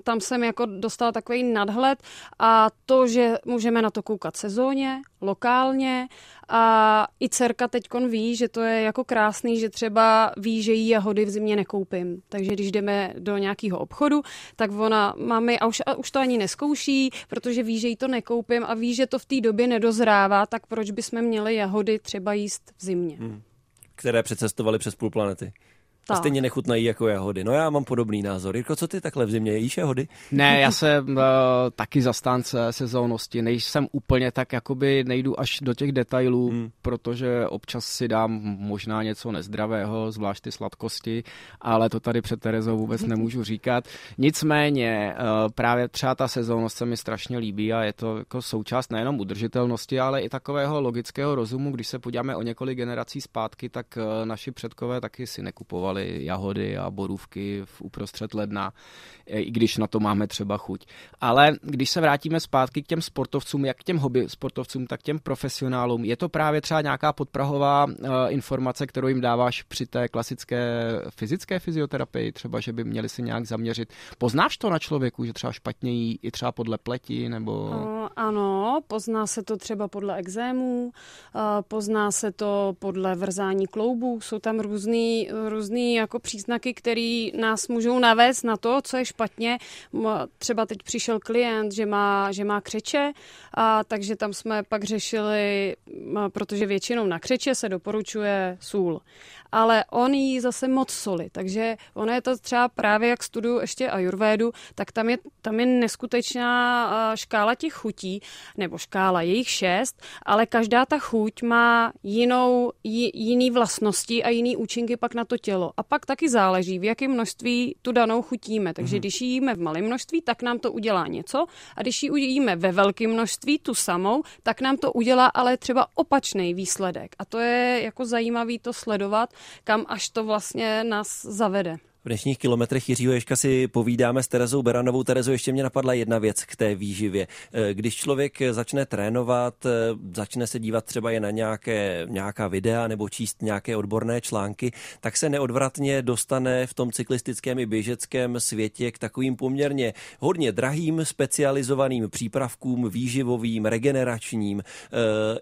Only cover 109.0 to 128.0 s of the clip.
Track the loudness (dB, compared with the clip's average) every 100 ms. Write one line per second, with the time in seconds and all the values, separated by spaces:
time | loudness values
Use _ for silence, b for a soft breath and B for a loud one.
109 | 4 4 2 0 0 0 2 2 0 -6
110 | B B 2 2 4 2 4 4 4 0
111 | 0 0 0 0 2 6 6 6 4 -2
112 | -2 2 4 6 6 4 2 -2 -4 0
113 | 0 0 2 4 6 4 2 2 2 0
114 | 0 0 2 2 2 0 -4 -2 -2 -2
115 | -2 -4 -2 -2 0 -2 -2 -4 -2 -2
116 | -2 -2 2 6 6 4 0 -2 -2 0
117 | 0 0 -2 -4 -2 0 -2 -4 -4 0
118 | 2 0 -2 -8 -4 -2 -2 -2 -4 -2
119 | -4 -4 -2 0 0 -2 -4 -2 -2 -4
120 | -4 -2 -2 -2 -2 -2 -4 -2 0 0
121 | 0 -6 -4 -2 -2 B B -6 -4 -2
122 | 0 0 2 2 2 2 2 4 2 2
123 | 0 2 0 -2 0 0 0 -2 0 0
124 | 2 0 B B -4 0 0 2 0 2
125 | 4 6 6 6 2 0 2 2 2 0
126 | 2 2 2 -2 -2 -2 -4 -2 -2 -4
127 | -12 -14 -8 -2 2 2 2 0 -2 -4